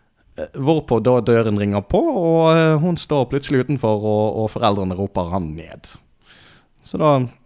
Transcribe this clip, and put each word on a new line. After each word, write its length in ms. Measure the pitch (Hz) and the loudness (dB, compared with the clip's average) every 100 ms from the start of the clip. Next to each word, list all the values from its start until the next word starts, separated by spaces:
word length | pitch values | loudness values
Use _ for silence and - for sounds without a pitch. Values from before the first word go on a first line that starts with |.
| _ _ _ - | _ _ _ -14
Eh, 100 | 78 - | -12 -4
hvorpå 420 | 135 160 147 117 | 0 0 0 0
da 160 | 117 123 | 2 2
døren 360 | 113 117 110 104 | 4 2 2 0
ringer 240 | 104 101 | 0 -2
på, 180 | - 190 | 0 0
og, 580 | 330 240 165 165 160 165 | 0 0 0 2 4 4
eh, 200 | 160 156 | 4 2
hun 160 | 180 165 | 0 -2
står 320 | - 147 - | -2 -2 0
plutselig 340 | 135 - 135 127 | -4 0 -2 0
utenfor, 360 | 139 110 107 | -2 0 0
og, 340 | 107 107 107 - | 0 0 0 -2
og 120 | 110 | -4
foreldrene 460 | 113 110 101 95 90 | -2 0 0 -2 -4
roper 320 | 98 95 87 | -4 -4 -4
han 220 | 95 82 78 | -4 -6 -10
ned. 320 | 80 - - - _ _ _ - - - _ _ | -14 -20 -20 -20 _ _ _ -20 -20 -20 _ _
Så 140 | - - | -12 -2
da, 220 | 156 139 120 - | 2 2 -2 -10